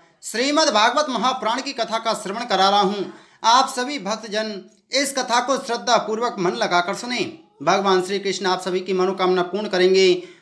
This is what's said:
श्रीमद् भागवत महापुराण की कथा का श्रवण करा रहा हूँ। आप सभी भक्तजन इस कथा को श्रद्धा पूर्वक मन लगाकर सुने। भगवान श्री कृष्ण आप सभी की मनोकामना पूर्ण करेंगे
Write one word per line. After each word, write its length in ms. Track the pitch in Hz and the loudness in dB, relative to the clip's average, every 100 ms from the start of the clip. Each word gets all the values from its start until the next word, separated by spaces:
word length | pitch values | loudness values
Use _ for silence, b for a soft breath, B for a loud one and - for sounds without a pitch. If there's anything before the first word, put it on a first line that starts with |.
| b b | b b
श्रीमद् 460 | - 220 269 302 302 | -10 -4 0 2 2
भागवत 360 | 214 220 269 302 | 4 2 2 -2
महापुराण 520 | 240 247 254 208 247 | -2 -2 -2 -4 -4
की 120 | 269 | -6
कथा 240 | 254 226 220 | -6 -6 -4
का 140 | 220 | -4
श्रवण 320 | 214 190 208 240 | -4 -6 -8 -2
करा 240 | 190 190 | 2 4
रहा 100 | 202 | 4
हूँ। 340 | 185 202 180 B B B | 2 0 -6 B B B
आप 300 | 220 240 262 - | 4 4 4 -2
सभी 240 | 247 294 | -6 -6
भक्तजन 640 | 190 220 220 208 220 196 - _ _ | -6 -8 -6 -6 -6 -8 -14 _ _
इस 240 | 262 277 - | -2 -2 -2
कथा 220 | 247 240 | 0 0
को 180 | 247 262 | 0 -2
श्रद्धा 400 | - 233 - 220 | -2 -4 2 2
पूर्वक 380 | 214 220 240 226 | 2 -2 -4 -2
मन 120 | 180 | -2
लगाकर 440 | 233 202 175 175 190 | 0 0 2 0 -4
सुने। 440 | 247 240 135 - _ _ | -6 -4 -6 -8 _ _
भगवान 380 | 143 196 196 185 | 0 2 4 2
श्री 180 | 180 196 | 2 -4
कृष्ण 260 | 196 185 196 | -4 -2 -2
आप 160 | 185 | -2
सभी 180 | 185 185 | -2 -4
की 140 | 190 | -2
मनोकामना 480 | 185 185 190 185 185 | 0 0 0 0 0
पूर्ण 260 | 175 202 208 | 0 -4 -4
करेंगे 560 | 185 185 190 185 180 B B | 2 4 6 4 4 B B